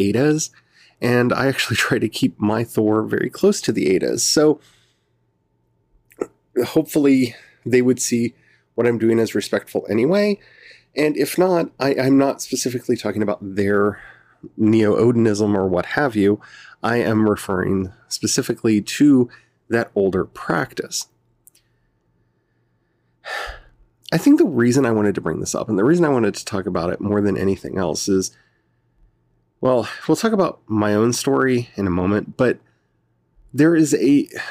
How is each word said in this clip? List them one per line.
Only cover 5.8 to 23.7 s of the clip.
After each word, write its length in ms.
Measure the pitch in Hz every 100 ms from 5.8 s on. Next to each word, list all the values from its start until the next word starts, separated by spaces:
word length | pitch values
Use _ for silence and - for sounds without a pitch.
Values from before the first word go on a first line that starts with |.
| _ _ _ _ - _ _ - 120
hopefully 680 | 156 151 160 143 135 123 - - _ 123
they 160 | 123
would 200 | 123 123
see 320 | - 120 117 - _ _ _ -
what 120 | 120
I'm 100 | 117
doing 220 | 110 113
as 160 | 110 107
respectful 500 | - 104 - - -
anyway. 500 | 104 135 196 208 202 _ _ - - _ -
And 220 | 151 -
if 200 | 117 -
not, 340 | 185 175 - -
I, 160 | 135 -
I'm 220 | 131 139
not 240 | 139 -
specifically 540 | - 131 127 120 - 117
talking 260 | 107 104
about 180 | 104 -
their 580 | 101 95 101 101 104 107 - - _ _ - -
Neo-Odinism 1000 | 107 113 107 98 117 117 113 101 107 101
or 120 | 95
what 200 | 87 -
have 280 | - 143 107
you. 240 | 101 104 - - - -
I 160 | 110 120
am 320 | 95 110 107
referring 640 | 101 - 92 95 98 92 - _
specifically 760 | - 110 - 131 117 117 104
to 480 | 98 - 147 135 123 - _ _ _
that 240 | 113 113
older 300 | 104 98 92
practice. 840 | - - - 170 135 - - - - _ _ _ _ _ _ _ _ _ _ _ _ _ _ _ _ _ _ _ _ _ - - - - -